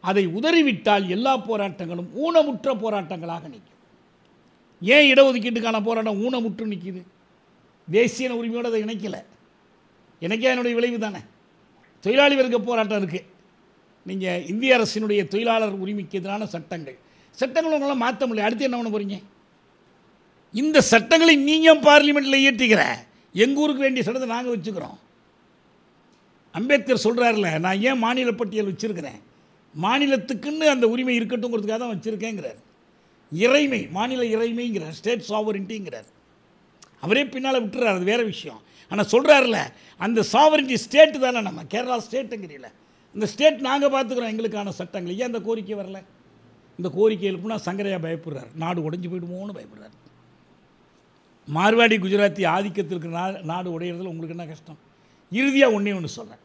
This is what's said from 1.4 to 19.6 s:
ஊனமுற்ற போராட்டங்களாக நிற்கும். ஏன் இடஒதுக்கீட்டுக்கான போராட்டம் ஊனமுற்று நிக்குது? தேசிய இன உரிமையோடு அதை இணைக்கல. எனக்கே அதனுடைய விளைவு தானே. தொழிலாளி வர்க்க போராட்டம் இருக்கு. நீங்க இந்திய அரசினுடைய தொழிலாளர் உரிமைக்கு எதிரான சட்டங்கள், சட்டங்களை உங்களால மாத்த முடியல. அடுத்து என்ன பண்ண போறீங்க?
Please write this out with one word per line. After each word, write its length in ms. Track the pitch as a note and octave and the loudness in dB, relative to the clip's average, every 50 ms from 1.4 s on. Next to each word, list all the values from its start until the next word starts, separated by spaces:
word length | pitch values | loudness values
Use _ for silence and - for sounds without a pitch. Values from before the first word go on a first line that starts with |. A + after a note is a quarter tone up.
| F#3+ A3 A3+ G#3+ G3+ G3 D#3+ - F3 E3 F3 F3 F3+ F3 C3+ | -2 -4 -4 -4 -4 -4 -6 -8 -10 -8 -8 -10 -10 -10 -8
ஊனமுற்ற 580 | G#3 C#4+ E4 E4+ E4 D4+ D4 C4 G3 - C4+ C4 | -4 -4 2 4 4 4 4 -2 -4 -4 -4 -4
போராட்டங்களாக 680 | G#3+ G#3 A3+ G#3+ G3+ F#3 C#3+ F#3+ F3 D#3+ E3+ E3 E3+ D#3 | -2 -4 -4 -4 -4 -6 -6 -10 -10 -10 -10 -10 -10 -12
நிற்கும். 340 | D#3+ B2+ A2 - _ _ _ _ _ _ _ _ _ _ _ _ _ _ _ _ _ _ _ _ _ _ _ | -14 -20 -20 -20 _ _ _ _ _ _ _ _ _ _ _ _ _ _ _ _ _ _ _ _ _ _ _
ஏன் 340 | F3 F#3 B3+ D4 D4+ C#4 C4 | 0 4 6 8 8 8 8
இடஒதுக்கீட்டுக்கான 680 | C4 C#4 C4+ C4 B3 G#3 B3 A#3 A#3 A3 A#3 A3+ A3 G#3 | 8 8 6 6 2 -2 -2 -2 -2 -2 -2 -2 -2 -2
போராட்டம் 400 | A3 A#3 A3+ A3 A3 G#3 G3 G#3+ | -2 -2 -2 -2 -2 -4 -2 -2
ஊனமுற்று 380 | B3 C4 B3 A#3 A3+ F3+ - | -2 -2 -2 -4 -4 -6 -6
நிக்குது? 420 | A3+ G#3+ G#3 F3+ E3+ F#3 F#3 F#3 F3 _ _ _ _ _ _ _ _ _ _ _ _ _ _ _ _ - | -8 -8 -8 -8 -10 -12 -14 -14 -16 _ _ _ _ _ _ _ _ _ _ _ _ _ _ _ _ -2
தேசிய 380 | D#3 G#3 B3 A#3 - - C4 B3+ | 2 2 2 2 0 -2 -4 -4
இன 100 | B3 A#3 | -4 -4
உரிமையோடு 300 | A#3 A#3 A3+ A#3+ A#3+ A#3+ | -6 -4 -6 -4 -4 -2
அதை 140 | A3+ A3 G#3+ | -2 -2 -2
இணைக்கல. 420 | G#3+ A3+ G3+ F#3 G#3 F#3 - - _ _ _ _ _ _ _ _ _ _ _ _ _ _ _ _ _ _ _ | -4 -6 -8 -8 -10 -10 -12 -14 _ _ _ _ _ _ _ _ _ _ _ _ _ _ _ _ _ _ _
எனக்கே 260 | - E3+ G#3 A3+ A3+ | -6 -4 -4 0 0
அதனுடைய 300 | C4 B3+ B3 B3 A#3+ A#3+ | 0 0 2 0 0 0
விளைவு 220 | A#3 A#3+ B3 A#3+ A#3 | 0 0 0 -2 -2
தானே. 200 | A3 G#3+ G3 E3+ - - _ _ _ _ _ _ _ _ _ _ _ _ _ _ | -6 -6 -8 -10 -16 -20 _ _ _ _ _ _ _ _ _ _ _ _ _ _
தொழிலாளி 340 | - G3 A#3 C4+ C#4+ C#4+ C#4+ | -4 0 4 4 6 4 6
வர்க்க 240 | C4+ C4 B3+ A#3 A#3+ | 4 2 2 2 -2
போராட்டம் 380 | G3 A3+ A#3+ A3+ A3 G3+ G#3+ | -2 0 -2 -2 -2 -2 -2
இருக்கு. 280 | G#3 G3 F3 D3+ F3+ - - _ _ _ _ _ _ _ _ _ _ _ _ _ _ _ | -4 -4 -4 -6 -10 -12 -14 _ _ _ _ _ _ _ _ _ _ _ _ _ _ _
நீங்க 320 | F#3 F#3+ F#3+ F#3 F#3 F3+ F3+ | -10 -8 -6 -4 -4 -4 -4
இந்திய 400 | E3+ D#3 F#3+ G#3+ B3 C4+ B3+ B3 | -4 -6 -6 -2 4 4 4 4
அரசினுடைய 500 | A3+ - - G#3+ G#3+ G#3+ G#3 G#3 F#3 D3+ | 4 0 -2 -4 -2 0 0 0 0 -2
தொழிலாளர் 440 | - G3+ A#3 A#3 A3+ A3+ A3 G#3+ G3 | -2 -2 0 0 0 0 0 -2 -4
உரிமைக்கு 460 | G3 F#3 F#3+ G#3 G#3 F#3+ D3+ - G3 | -6 -8 -6 -6 -8 -8 -8 -8 -8
எதிரான 280 | F3 F#3+ G3 G#3 A3 | -8 -6 -8 -8 -8
சட்டங்கள், 520 | - - E3+ D#3 - F#3 E3 D#3 C3+ - - _ _ _ _ _ _ | -8 -10 -12 -12 -10 -12 -12 -12 -14 -18 -20 _ _ _ _ _ _
சட்டங்களை 520 | _ - C4 C4+ - E4 E4 D#4+ D#4 D4 C#4 | _ -6 -6 -2 0 -2 0 0 0 0 0
உங்களால 220 | C#4 C#4+ B3+ A#3+ | -2 -2 0 0
மாத்த 140 | B3 B3+ - | -2 -2 -2
முடியல. 200 | C#4 B3 A3+ G#3+ | -4 -4 -2 0
அடுத்து 260 | G3+ G#3+ A#3+ A3 C#4 | -2 -2 -2 0 -2
என்ன 180 | C4 B3 A#3+ A#3 | -2 -2 -4 -6
பண்ண 160 | A3+ G#3 G#3+ | -4 -4 -4
போறீங்க? 240 | G#3 G3 G3+ F#3+ - - _ _ _ _ _ _ | -6 -6 -10 -12 -14 -20 _ _ _ _ _ _